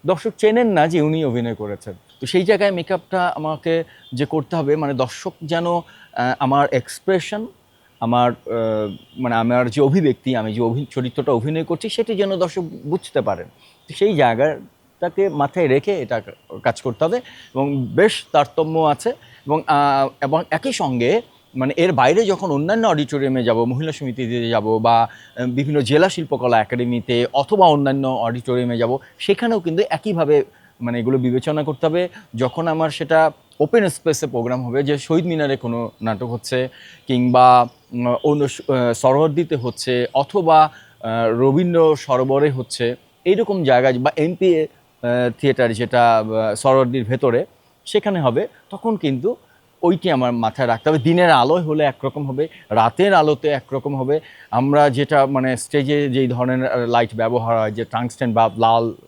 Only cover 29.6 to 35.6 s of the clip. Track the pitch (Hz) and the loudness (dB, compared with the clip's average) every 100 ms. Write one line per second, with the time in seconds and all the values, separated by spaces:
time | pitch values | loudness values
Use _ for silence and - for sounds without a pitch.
29.6 | 170 165 208 160 214 170 143 147 135 _ | -2 -2 -2 -4 -4 -2 2 2 0 _
30.6 | _ _ 120 120 117 131 123 127 160 151 | _ _ -4 -2 0 0 0 -2 -2 -4
31.6 | 147 139 160 170 180 - - 113 123 165 | -4 -2 -2 -2 -4 -8 -14 -4 -4 -2
32.6 | 165 160 160 - 151 160 160 - _ _ | -4 -2 -4 -4 0 2 2 -2 _ _
33.6 | 190 233 190 - 165 151 147 131 117 127 | 0 2 2 -2 -4 -2 -4 -4 -4 -4
34.6 | 123 127 143 147 - 165 175 160 147 135 | -2 -2 0 -2 0 -2 0 -2 -2 -2